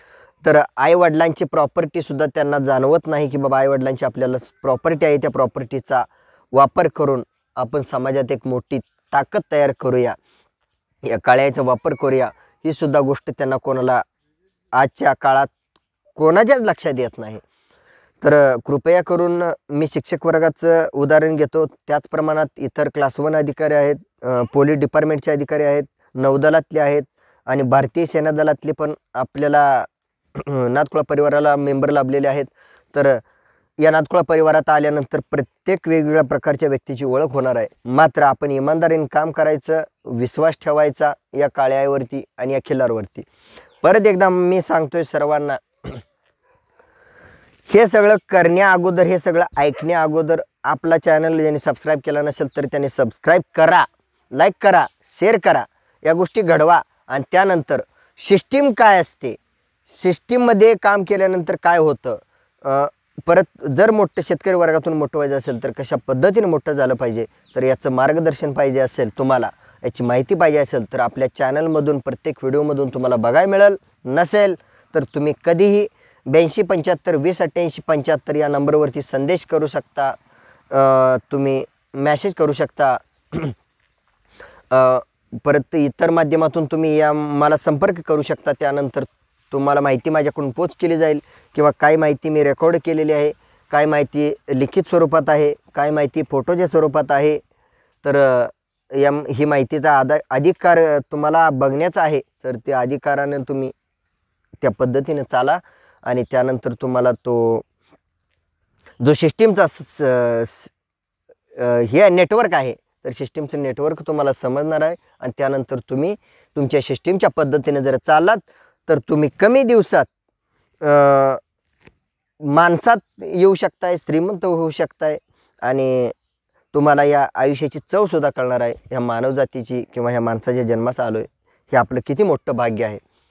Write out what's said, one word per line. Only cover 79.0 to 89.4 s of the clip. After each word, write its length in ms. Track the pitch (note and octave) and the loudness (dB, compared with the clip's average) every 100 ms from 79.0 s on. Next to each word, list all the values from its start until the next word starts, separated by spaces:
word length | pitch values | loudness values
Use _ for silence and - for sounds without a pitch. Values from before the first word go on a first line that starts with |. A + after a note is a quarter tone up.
संदेश 440 | C#3 C3+ C#3 F3+ - | -8 -6 -2 -4 -2
करू 220 | D#3+ D3+ | -4 -2
शकता, 420 | - - - - - _ _ _ _ _ | -6 -10 -6 -6 -6 _ _ _ _ _
अ, 460 | C#3 C3+ C3 C3 B2+ - | 2 4 4 4 0 -2
तुम्ही 340 | C#3 C#3 C3+ - _ _ | -4 -2 -2 -6 _ _
मेसेज 400 | C3+ C#3 D3 G3+ | -6 -2 -2 -4
करू 180 | F3+ D3+ | -2 -2
शकता, 460 | C#3+ C#3+ - C#3 - - _ _ | 0 -6 0 0 0 -6 _ _
<clears throat> 1400 | E3 D3+ - _ _ _ _ _ _ _ _ - - _ | -10 -8 -10 _ _ _ _ _ _ _ _ -20 -20 _
अ, 280 | C3 C3 B2+ - _ _ A#2 | 2 2 0 -4 _ _ -6
परत 320 | D3 D3 - D#3+ | 0 0 0 -2
इतर 340 | C#3+ - E3+ | -2 0 0
माध्यमातून 560 | E3 D#3 D#3+ D#3+ E3+ D3+ | 2 0 0 0 -2 -4
तुम्ही 320 | D#3+ D#3+ D3+ | -2 0 2
या 160 | D3+ | 2
मला 440 | D3+ D3+ C#3+ D3 D3+ | 0 -2 0 2 2
संपर्क 360 | - D3 G3 E3+ D#3+ | 0 0 -2 -2 -4
करू 140 | D3+ | -4
शकता. 300 | C#3 - - | -2 -4 -4
त्यानंतर 520 | C#3 D3 C#3+ C#3 C#3 C3+ _ _ _ | -4 -2 -2 -4 -6 -8 _ _ _